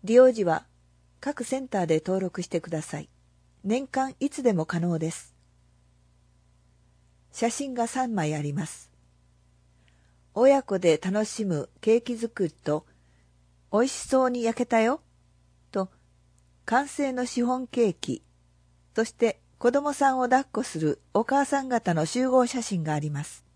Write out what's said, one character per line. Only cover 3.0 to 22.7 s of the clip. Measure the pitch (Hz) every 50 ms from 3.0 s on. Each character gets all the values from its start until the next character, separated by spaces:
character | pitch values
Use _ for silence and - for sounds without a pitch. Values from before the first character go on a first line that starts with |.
| 151 _ _ _ _ _ _ _ _ _ _ _ -
年 | 196 220 254 277
間 | - - 262 262 269 262 _
い | - 285
つ | - - 254
で | 247 202
も | 175 156
可 | - - 175
能 | 170 175 170 160
で | 160 160 165
す。 | - - - _ _ _ _ _ _ _ _ _ _ _ _ _ _ _ _ _ _ _ _ _ _ _ _ _ _ _ _ _ _ _ _ _ _ _ _ _ _ _ _
写 | - - 226 233
真 | - - 277 277 254
が | 240 233
三 | 233 - 262 262 240 226
枚 | 196 156 156 151
あ | 151 147
り | 147 143
ま | 143 151
す。 | - - - - _ _ _ _ _ _ _ _ _ _ _ _ _ _ _ _ _ _ _ _ _ _ _ _ _ _ _ _ _ _
親 | - 240 269 277 269 262
子 | - 196 185
で | 180 175 160 151
楽 | - 185 190 208 220
し | 214 - - 220
む | 196 175 147 - - _ _
ケ | - 214 220 233
ー |
キ | 233 - 240
作 | 220 233 226 _ - 196
り | 160
と、 | - _ _ - 151 156 - _ _ _ _ _ _ _ _ _ _ _ _ _ _ _ _ _
「美 | - 208
味 | 240 269
し | -
そ | - - - 262 262 262 254
う |
に | 247 247 233
焼 | 226 226 -
け | 247
た | - 240 226
よ」 | 220 226 269 320 _ _ _ _ _ _ _ _ _ _ _ _ _ _
と、 | - 202 190 - _ _ _ _ _ _ _ _ _ _ _ _ _ _ _
完 | - 233 254 285 277
成 | - - 285 269 254
の | 254 254
シ | 240 - 247 240
フ | 240
ォ | 254 254
ン | 262
ケ | - - 247 233 208
ー | 170
キ、 | _ - - 127 - _ _ _ _ _ _ _ _ _ _ _ _ _ _ _
そ | - 226
し | - -
て | _ 233 226 - _ _ _ _ _
子 | - 240 247
供 | 285 285 294 285
さ | - 285 277 262
ん | 254
を | 254
抱 | 254 254 254 269
っ | _
こ | _ - 254
す | - - 160
る | 160 151 - - _ _ _
お | 196 233
母 | - 269 277 277
さ | - 285 277 269
ん | 262
方 | 240 226 - - 170
の | 165 156
集 | 160 - 247 254 262
合 | 254 262 247
写 | 240 - 262 226
真 | -